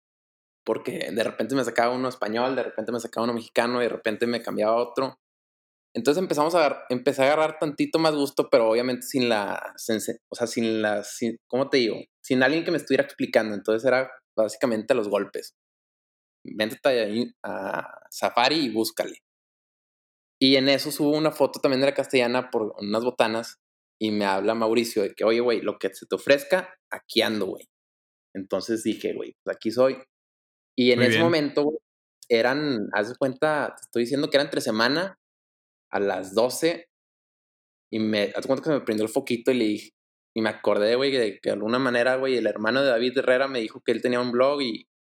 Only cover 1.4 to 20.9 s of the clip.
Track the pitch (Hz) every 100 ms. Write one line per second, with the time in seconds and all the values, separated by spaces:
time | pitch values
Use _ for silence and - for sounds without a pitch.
1.4 | 117 135 117 117 120 127 127 123 104 113
2.4 | 127 131 117 - 107 117 113 - 117 117
3.4 | 117 - 120 123 120 120 113 107 120 120
4.4 | - 101 104 117 120 - 131 - _ _
5.4 | _ _ _ _ _ - 120 151 190 147
6.4 | 151 175 147 - - 127 123 131 135 151
7.4 | 156 156 160 143 147 160 160 151 143 -
8.4 | 143 135 113 113 123 123 - 139 120 110
9.4 | 98 92 - - - 110 - - _ -
10.4 | 117 - 113 110 107 104 101 - 117 113
11.4 | _ 123 139 143 113 - - _ - 127
12.4 | 131 156 170 160 - 135 139 - 123 120
13.4 | 110 104 98 110 131 123 131 - _ -
14.4 | 107 - 135 110 107 127 104 98 98 -
15.4 | - - _ _ _ _ _ _ _ _
16.4 | - 85 107 117 143 123 107 110 120 -
17.4 | 104 98 98 - - - - - 98 -
18.4 | 120 156 135 110 110 - 92 - _ _
19.4 | _ _ _ _ _ _ _ _ _ _
20.4 | 135 135 135 139 135